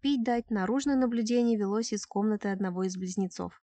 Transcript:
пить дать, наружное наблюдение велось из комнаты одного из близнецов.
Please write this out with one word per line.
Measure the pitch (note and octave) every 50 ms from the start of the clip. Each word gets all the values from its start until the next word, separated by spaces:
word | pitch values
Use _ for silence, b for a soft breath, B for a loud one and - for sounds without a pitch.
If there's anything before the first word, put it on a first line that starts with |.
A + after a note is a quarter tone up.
пить | - C#4 C#4+ B3 A3
дать, | B3 A#3+ A#3+ A#3 -
наружное | A3+ G3+ F#3 F#3+ A#3+ C#4 C4+ C#4+ C#4
наблюдение | C4 B3+ A#3+ A#3 A#3 A3 G#3+ A#3+ A#3+ A#3+ A#3 A#3 G#3
велось | G3+ G3 G3+ A3 A#3 - G#3+
из | G3+ -
комнаты | - - G3+ G#3 G#3+ G#3+ G3+ - G3+
одного | G3 F#3+ G3 F#3 F3 F#3 F#3+
из | F#3 F#3
близнецов. | F#3 F#3 F3+ F#3 G3 F#3+ F3+ - - F3+ F3+ - - _ _ _